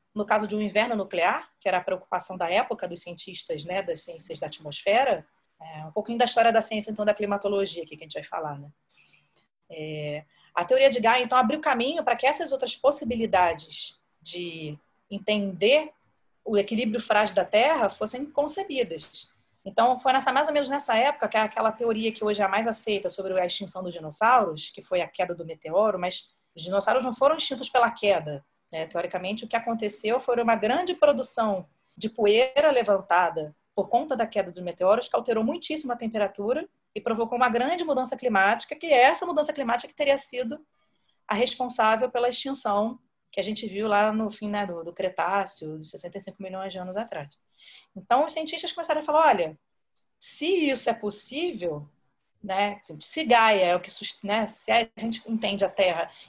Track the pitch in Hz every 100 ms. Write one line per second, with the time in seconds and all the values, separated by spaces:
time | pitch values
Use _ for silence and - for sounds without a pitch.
0 | _ 208 208 214 214 214 208 202 240 220
1 | 190 175 175 285 - _ 196 185 180 185
2 | - - - 185 170 190 254 220 180 170
3 | 180 165 - 175 - 151 160 185 185 156
4 | - 165 - 156 151 - 151 147 196 220
5 | 269 170 - _ _ _ 160 156 156 214
6 | 208 233 240 233 233 226 220 220 214 214
7 | 208 208 208 202 202 202 196 170 160 165
8 | 160 156 156 175 151 143 143 - _ _
9 | _ _ _ _ _ _ - 160 156 151
10 | 151 147 - _ _ - 175 262 269 247
11 | 220 254 240 254 226 302 311 240 254 330
12 | - 240 - - 320 269 240 - 269 294
13 | 240 233 220 185 175 160 - - - -
14 | _ _ - 180 175 165 156 151 _ _
15 | _ 196 - 214 202 175 208 294 311 -
16 | _ _ _ _ 214 202 196 226 240 220
17 | - 208 208 185 - 208 269 311 202 -
18 | 214 247 294 - 294 339 403 262 220 160
19 | - - - _ _ _ 196 214 240 247
20 | 262 262 262 254 302 294 262 277 - 226
21 | 269 294 208 220 214 220 220 220 233 220
22 | 220 220 214 208 196 202 226 214 - 202
23 | 185 185 190 185 180 - 190 185 180 170
24 | 156 - 220 247 190 151 - - - 180
25 | 156 - 175 170 165 160 156 175 214 185
26 | 180 - - _ _ - 170 196 190 262
27 | 247 226 277 311 - 247 - 247 226 -
28 | 208 175 151 143 - _ _ 160 160 175
29 | 175 175 185 220 226 226 233 226 214 -
30 | 214 240 254 233 233 226 214 285 359 -
31 | 294 240 - - 220 190 - _ _ -
32 | 220 233 208 214 262 269 311 254 208 196
33 | 190 175 175 156 151 - _ - 190 240
34 | 311 240 220 208 180 175 175 170 185 175
35 | - - 226 220 226 339 - 311 277 233
36 | 226 226 196 - 208 285 392 _ _ 214
37 | 226 220 226 240 247 233 262 349 320 254
38 | 254 247 247 196 196 233 - 302 339 262
39 | 262 339 349 302 294 294 233 240 - -
40 | 277 277 - 247 233 285 _ _ _ _
41 | _ _ - 208 240 - 247 240 220 220
42 | 247 240 240 240 269 269 220 202 226 254
43 | _ _ _ - 190 214 214 196 214 202
44 | 214 220 214 214 208 208 190 170 165 175
45 | 185 180 170 202 190 - 156 156 156 170
46 | 175 196 190 190 190 190 190 180 180 190
47 | 233 165 147 _ _ _ - - _ 190
48 | - 247 302 320 311 339 339 - 330 302
49 | 302 302 311 202 160 156 _ _ _ _
50 | _ _ - - 311 370 294 247 - 226
51 | 208 196 - 277 349 220 175 147 147 _
52 | _ _ _ _ 196 190 202 202 - 151
53 | - 311 247 240 220 202 175 175 - -
54 | - - 196 214 214 - - 226 226 -
55 | 226 226 - 220 208 196 190 - 185 170
56 | 165 -